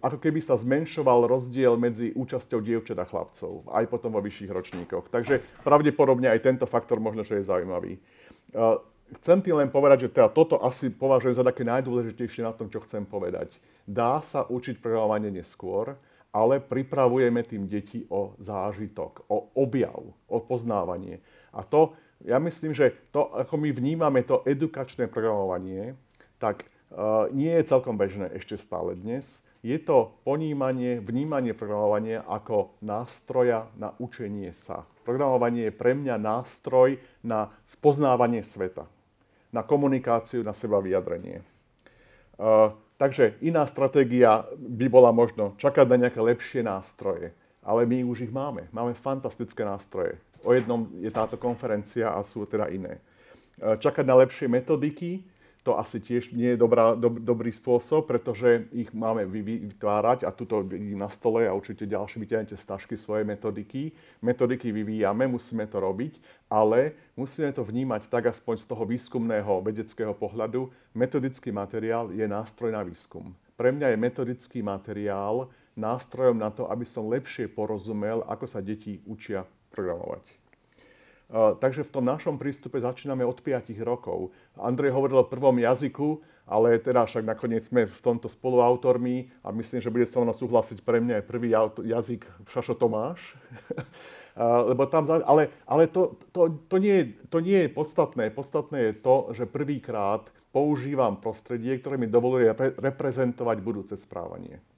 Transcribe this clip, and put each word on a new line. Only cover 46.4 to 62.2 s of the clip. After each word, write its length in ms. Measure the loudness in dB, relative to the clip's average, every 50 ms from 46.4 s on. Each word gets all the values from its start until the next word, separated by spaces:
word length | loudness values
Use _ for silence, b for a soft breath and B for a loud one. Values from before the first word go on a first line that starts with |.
| -2 -8 -6 -4 -2
nástroje, 720 | -2 -4 -4 -6 -12 -20 -8 -6 -6 -6 -4 -8 -12 -14 b b b b b
ale 240 | _ 0 2 2 2
my 240 | 2 2 0 -2 -4
už 240 | -4 -6 -8 -8
ich 20 | -6
máme. 380 | -6 -6 -6 -8 -10 -14 -12
Máme 240 | -8 -6 -4 -4 -6
fantastické 720 | -6 -6 -6 -6 -4 -6 -10 -8 -8 -10 -10 -6 -6 -6 -6
nástroje. 560 | -6 -8 -12 _ -8 -6 -6 -6 -6 -10 _ _ _ -10 0 2
O 80 | 2
jednom 320 | 2 2 0 -4 -4 -4 -8 -10 -10 -10
je 80 | -6
táto 240 | -2 -2 -4 -4 -4
konferencia 800 | -6 -6 -6 -6 -6 -4 -4 -4 -4 -6 -6 -6 -4 -4 -2 -2
a 80 | -4 -6
sú 240 | -8 -8 -10 -10 -4
teda 240 | -4 -4 -4 -2
iné. 320 | -6 -8 -10 -10 -12 -16 b b b b b b b b b b b b
Eh, 160 | 0 0 0
čakať 320 | 2 2 0 0 2 2 6
na 80 | 8 8 8
lepšie 240 | 6 4 -6 -2 0
metodiky, 720 | 0 0 2 0 -2 0 0 -4 -4 -6 -8 -8 -8 -8 -10 b b b b b b b b 0
to 80 | 0
asi 240 | 0 0 -6 -8 -10
tiež 320 | -6 -2 -2 -2 -2 -4
nie 240 | -4 -2 0 2 4
je 20 | 4
dobrá, 380 | 4 4 6 6 6 4 4
dob-, 240 | 4 0 0 0 0
dobrý 320 | -2 -2 -2 0 -2 -6
spôsob, 560 | -8 -8 _ 0 0 0 0 0 0 0 0 0
pretože 640 | -4 -4 -4 -4 -8 2 4 4 4 4 2 -6
ich 240 | -8 -8 -8 -8 -8
máme 320 | -4 -2 -2 -2 -2 -2 -4
vy-, 160 | -6 -8 -6
vy-, 180 | -6 -6 -8 -8 -12
vytvárať 560 | -12 _ -2 0 0 2 4 2 2 2 0
a 80 | -8
tuto 320 | -6 -8 -8 -4 -2 -2 -2
vidím 400 | -4 -6 -8 -8 -8 -6 -6 -8
na 80 | -8
stole 320 | -10 -4 -2 0 2 2 2
a 80 | 2
určite 320 | 0 -2 -4 -8 -12 -10 -8
ďalší 400 | -6 -4 -6 -6 -6 -10 -12